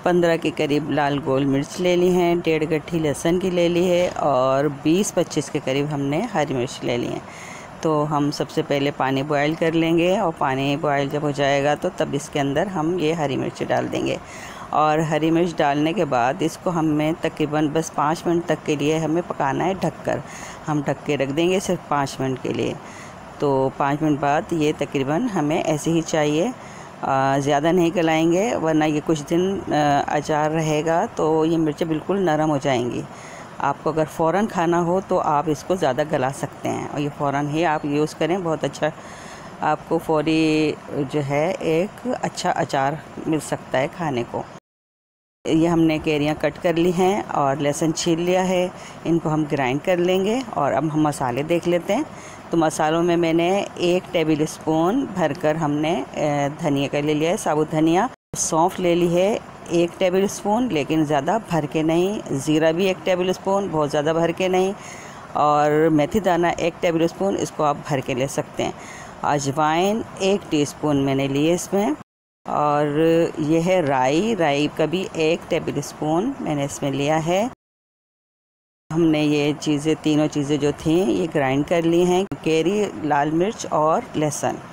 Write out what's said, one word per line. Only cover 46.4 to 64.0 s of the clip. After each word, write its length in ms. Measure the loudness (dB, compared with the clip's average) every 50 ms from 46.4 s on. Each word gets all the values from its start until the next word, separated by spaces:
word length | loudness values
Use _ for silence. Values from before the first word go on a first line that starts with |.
| -2 -2 -2 0
कर 180 | -2 0 2
ली 140 | 2 2 2
हैं 320 | 2 2 2 2 2 0 -4
और 340 | -4 -2 0 2 0 0 0
लहसुन 340 | 0 -2 0 0 0 0
छील 280 | 0 0 0 0 0 2
लिया 220 | 2 2 2 2
है, 280 | 2 2 2 0 0 -2 -4 -10 -18 -18 -18 -8 -2
इनको 220 | 0 0 2 2 0
हम 160 | 0 0 0
ग्राइंड 360 | 0 0 0 0 0 0 0
कर 180 | 0 0 2 2
लेंगे। 440 | 2 2 2 2 2 0 0 -2 -4 -4 -2
और 160 | -2 0 2
अब 160 | 2 0 0 0
हम 100 | 2 2
मसाले 420 | 2 2 0 0 -2 -2 -2 -2
देख 240 | 0 0 0 0 2
लेते 260 | 0 0 0 0 0
हैं। 140 | 0 0 -2 -4 -8 -18 -18 -18 -18 -18 -8 -2
तो 60 | 0
मसालों 460 | 2 2 2 2 2 0 2 2 2
में 140 | 2 2 2
मैंने 320 | 2 2 2 2 2 2 2 2 0 -2 -4 -6 -2
एक 240 | 0 2 2 0 -2 -2
टेबल 320 | -2 0 2 2 2 2 0
स्पून 600 | -4 -4 -6 -2 0 2 2 2 2 2 0 -2
भरकर 500 | -2 -2 0 0 0 0 0 0 0 0
हमने, 380 | 2 0 0 0 0 0 0 -2
अ, 540 | -2 -4 -6 -4 -2 -2 0 0 0 0 -2 -4 -2
धनिया 260 | -2 0 0 0 0 0
का 120 | -2 -2
ले 140 | 0 0 0
लिया 160 | 0 2 0
है, 60 | 0
साबुत 340 | 0 0 0 2 2 0 0
धनिया। 380 | 2 2 4 4 4 2 2 0 -4 _ _ _ -6
सौंफ 420 | -6 -4 0 2 2 2 2 0 0
ले 140 | 0 2 4
ली 140 | 4 2 2
है 320 | 4 2 2 2 0 -2 -6 -10 -18 -18 -8 -2
एक 180 | 2 2 2 0 0 0
टेबल 280 | 0 2 2 2 0
स्पून, 420 | 0 -2 -4 -2 0 0 0 0 0
लेकिन 360 | 0 -2 0 2 2 2 2
ज़्यादा 340 | 2 2 0 2 2 0 0 -2 0
भर 160 | 0 0 0
के 160 | 0 -2 0
नहीं। 380 | 2 2 4 2 2 2 -2 -4 -6 -4
ज़ीरा 400 | -4 -2 0 2 2 4 4 4
भी 140 | 4 4 2
एक 100 | 0 0 0 0
टेबल 280 | 0 0 2 2 -2
स्पून, 380 | -2 -2 -2 0 0 0 0 -2
बहुत 200 | 0 0 0 0
ज़्यादा 220 | 0 0